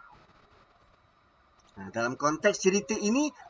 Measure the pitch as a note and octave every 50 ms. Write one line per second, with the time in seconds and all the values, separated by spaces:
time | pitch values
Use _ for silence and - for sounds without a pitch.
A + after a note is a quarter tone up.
0 | - - - - - - - - - _ - - - _ _ _ _ _ _ _
1 | _ _ _ _ _ _ _ _ _ _ _ _ _ - _ G2+ F#2+ F#2+ - A2+
2 | A#2 A#2+ C3 - C#3+ D3 D#3 D3+ - G#3 G3 - - F#3+ F#3 G3+ G3+ - G#3+ G3+
3 | G#3 G#3 A3+ C#4 D4+ D4 - - - -